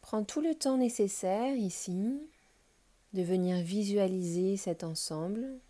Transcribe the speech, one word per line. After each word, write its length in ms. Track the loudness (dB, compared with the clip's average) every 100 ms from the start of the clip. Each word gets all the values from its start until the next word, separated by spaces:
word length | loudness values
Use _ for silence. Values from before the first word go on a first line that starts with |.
Prends 220 | -2 -2
tout 180 | -2 0
le 120 | 0
temps 240 | 0 2 4
nécessaire 760 | 2 4 0 2 0 0 2 0
ici 680 | -2 -2 -4 -2 0 -2 -8 _ _ _ _ _ _ _ _
de 100 | -2
venir 400 | 2 2 4 2
visualiser 920 | 0 0 2 4 2 2 -2 0 2 0
cet 260 | -2 -4
ensemble 760 | -4 -6 -4 -4 -4 -4 -6 -10 -16